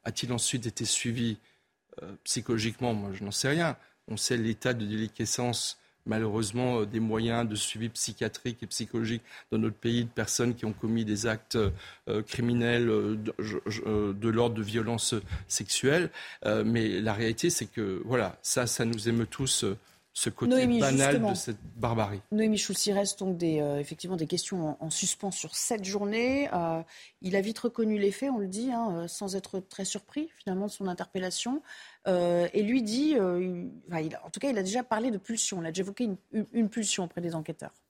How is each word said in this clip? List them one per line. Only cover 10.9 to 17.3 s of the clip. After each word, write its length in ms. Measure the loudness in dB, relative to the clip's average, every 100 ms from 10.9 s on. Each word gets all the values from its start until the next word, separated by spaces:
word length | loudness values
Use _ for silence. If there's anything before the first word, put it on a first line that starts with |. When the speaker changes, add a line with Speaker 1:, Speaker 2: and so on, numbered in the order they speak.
| 0 0
Speaker 1:
des 220 | 0 0
actes, 300 | -2 -2 2 2 0 -10 -14 -4
euh, 140 | -4
criminels, 680 | -2 -2 2 2 4 4 4
euh, 260 | 2 2 -2
de, 180 | -4 -4
je, 180 | -4 -4 -4
je, 140 | -4 0
euh, 260 | 0 0
de 160 | 0 2
l'ordre 280 | 4 4 2
de 80 |
violence 500 | -2 -2 0 0 0 -2 -2 -8 -4
sexuelle. 640 | -4 -2 2 4 4 2 -6 -14 -4 0
Euh, 180 | 2 4
mais 340 | 2 2 2
la 140 | 0
réalité, 380 | 2 0